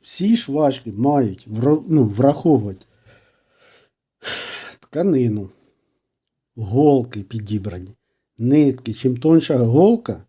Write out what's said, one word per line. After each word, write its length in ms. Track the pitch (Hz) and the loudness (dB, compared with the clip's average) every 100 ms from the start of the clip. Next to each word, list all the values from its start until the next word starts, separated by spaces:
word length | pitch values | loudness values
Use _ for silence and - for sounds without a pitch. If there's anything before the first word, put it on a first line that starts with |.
Всі 360 | - - 190 226 | -12 -4 0 0
швачки 540 | - 139 147 131 117 | 0 0 0 -2 -10
мають 560 | 101 135 143 113 92 - | -4 0 0 -2 -4 -12
вра-, 360 | 107 127 156 - | -2 0 0 0
ну, 160 | 156 | 0
враховувати 800 | 110 101 135 143 170 135 104 95 _ _ _ _ _ _ _ _ _ _ _ _ _ _ - - - - - - | 0 2 0 2 0 0 0 -12 _ _ _ _ _ _ _ _ _ _ _ _ _ _ -12 -12 -12 -16 -18 -20
тканину, 720 | _ 143 190 143 120 107 95 _ _ _ _ _ _ _ _ _ _ - | _ -4 0 2 0 -2 -8 _ _ _ _ _ _ _ _ _ _ -12
голки 680 | 104 120 147 139 117 107 | -4 4 4 4 -2 -12
підібрані, 720 | 98 113 104 107 98 90 92 - _ _ _ _ | -10 -12 -6 -8 -8 -12 -16 -20 _ _ _ _
нитки. 560 | 120 147 143 127 - | 2 4 4 0 -8
Чим 240 | 110 131 120 | -4 -2 0
тонша 400 | 156 165 - 139 | 4 2 4 0
голка 680 | 117 131 190 233 - - | 2 4 4 2 -2 -12